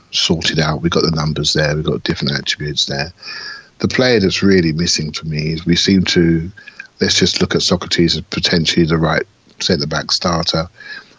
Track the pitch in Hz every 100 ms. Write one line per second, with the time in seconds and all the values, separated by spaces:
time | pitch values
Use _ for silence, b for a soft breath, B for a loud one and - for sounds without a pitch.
0 | _ - - 165 - 76 76 78 82 -
1 | 82 78 76 76 76 76 76 76 78 -
2 | - 85 67 69 - - 73 71 - -
3 | 87 - B B B B B _ 95 -
4 | 127 120 95 - 98 95 82 78 85 -
5 | 76 - 80 76 78 80 87 85 - 95
6 | 87 - 85 82 82 - B B B _
7 | 95 - 92 - - 85 - 90 - -
8 | 85 80 - - - 87 78 - 165 82
9 | 160 156 - _ _ _ - 180 147 156
10 | - - - 85 - 82 87 B B B
11 | B